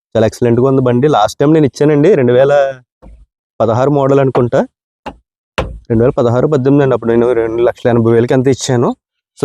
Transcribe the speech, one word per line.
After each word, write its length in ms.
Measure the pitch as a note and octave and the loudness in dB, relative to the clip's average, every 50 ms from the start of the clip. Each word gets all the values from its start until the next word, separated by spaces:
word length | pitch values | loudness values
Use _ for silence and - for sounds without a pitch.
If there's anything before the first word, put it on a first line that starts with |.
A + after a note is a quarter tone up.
| _ _ - | _ _ -2
చాలా 120 | A2+ A2+ A2 | -2 0 -2
ఎక్సలెంట్గా 360 | - - A#2+ A#2+ A#2 A#2+ B2 C3+ | -2 -2 -2 0 0 2 0 0
ఉంది 120 | C3+ C3+ C3 B2 | 0 0 0 0
బండి. 200 | A#2+ B2 B2 - A2 | 0 0 0 0 0
లాస్ట్ 200 | G#2+ G#2 A2 - - | 0 0 -2 -2 -2
టైమ్ 120 | C#3+ D3+ D#3+ | 0 0 2
నేను 120 | D#3+ D3+ B2 | 2 0 0
ఇచ్చానండి, 400 | - - D3 D3+ D3+ C#3+ D3 F#3 G#3+ D3 | -2 -2 0 0 2 2 2 2 2 2
రెండు 140 | B2+ A#2+ B2 B2 | 2 2 2 2
వేల 140 | C#3 C#3+ C#3+ C#3+ C#3 C3+ C3 B2+ B2 _ _ _ - - - - - _ _ _ _ _ _ - | 2 2 2 0 0 -2 -4 -10 -18 _ _ _ -20 -20 -20 -20 -20 _ _ _ _ _ _ -4
పదహారు 320 | A#2 A2 A2 A#2+ C3 C#3+ D3 C#3+ | -2 -2 0 0 0 0 0 0
మోడల్ 240 | C3+ C3+ C#3 C#3 C3+ | 2 2 2 2 2
అనుకుంటా, 360 | C3+ - C#3 B2+ A#2+ - D3 A#3+ - _ _ _ _ _ _ - - - - _ _ _ _ _ _ _ - - - - - - - | 0 0 0 -2 0 0 -2 -2 -4 _ _ _ _ _ _ -18 -18 -18 -18 _ _ _ _ _ _ _ -18 -16 -16 -16 -14 -8 -4
రెండు 120 | A#2 A2 A#2 | -2 0 0
వేల 80 | C3 - - | 0 0 0
పదహారు 260 | B2 A#2 A#2 B2 C#3 D3 D3+ | -2 -2 0 0 0 0 -2
పద్దెనిమిది 320 | C3+ B2 C#3 C#3+ C#3+ C#3+ | -2 0 2 2 2 2
అండి. 100 | C3+ B2 | 0 0
అప్పుడు 140 | A2+ A2+ A2+ A#2 | -2 -2 -2 0
నేను 120 | A#2 A#2 B2 B2+ A#2 | 0 2 0 0 0
రెండు 220 | A2+ A2+ A2+ A#2 A#2+ A#2+ | -2 -2 -2 -2 -2 -2
లక్షల 200 | A2 - - B2 A#2 | -2 -2 -2 -2 0
ఎనభై 180 | A#2+ A2+ A2+ A#2 | 0 2 2 2
వేలకి 180 | A2+ A#2 A#2+ D3 C3 | 2 2 0 0 0
అంత 80 | B2 C#3 C3 | 0 0 -2
ఇచ్చాను. 340 | - - - C3 A#2 B2+ F#3+ B3+ - _ _ _ _ _ _ _ - | -2 -2 -2 -2 -2 -2 -2 -4 -6 _ _ _ _ _ _ _ -4
So, 60 | - | -2